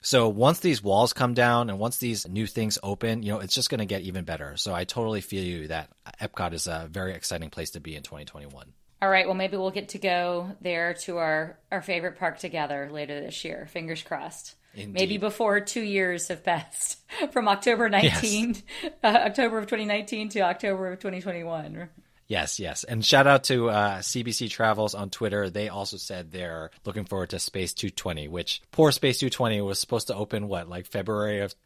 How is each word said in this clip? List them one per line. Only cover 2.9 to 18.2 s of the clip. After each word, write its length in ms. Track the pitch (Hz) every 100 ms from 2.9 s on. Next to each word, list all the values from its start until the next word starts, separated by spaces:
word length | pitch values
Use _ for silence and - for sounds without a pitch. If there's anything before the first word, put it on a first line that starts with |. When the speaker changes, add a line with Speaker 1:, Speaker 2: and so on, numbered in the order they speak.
| 101 113 113
Speaker 1:
you 100 | 104
know, 80 | 107
it's 120 | 98
just 160 | - -
gonna 160 | 123 101
get 160 | 98
even 220 | 92 92
better. 340 | 82 80 - -
So 160 | 101
I 120 | 87 90
totally 360 | 120 113 107
feel 220 | - 98
you 240 | 90 85 78
that 240 | 80 76 _ - -
Epcot 340 | - - 87
is 120 | 82 -
a 220 | 82 82
very 240 | 90 92
exciting 380 | 85 - 87 80
place 200 | - 80
to 80 | 82
be 160 | 80 76
in 60 |
twenty 240 | 71 73 73
twenty-one. 480 | 73 71 65 - _ _ _
Speaker 2:
All 60 | 196
right, 160 | 190 185
well, 80 |
maybe 240 | 185 190 196
we'll 140 | 190
get 180 | 196 202
to 80 | -
go 580 | 196 175 175 175 180 196
there 320 | 180 170 170 175 -
to 120 | 175
our, 400 | 160 156 165 - -
our 100 | 190
favorite 380 | 170 175 175 175
park 180 | 170 165
together 500 | 180 160 147 143 139
later 280 | 151 147 143
this 240 | 147 151
year. 240 | 160 - -
Fingers 320 | 180 165 160
crossed. 500 | - 147 160 - - - _ 202
Speaker 1:
Indeed. 180 | 208
Speaker 2:
Maybe 240 | 185 190 202
before 420 | 208 208 220 202
two 220 | 202 247
years 460 | 208 196 185 175 -
have 160 | 165
passed 560 | - 165 - - - - - -
<laughs> 160 | 302
from 160 | 254 214
October 400 | 196 254 226 233
Speaker 1:
Yes. 340 | 202 233 -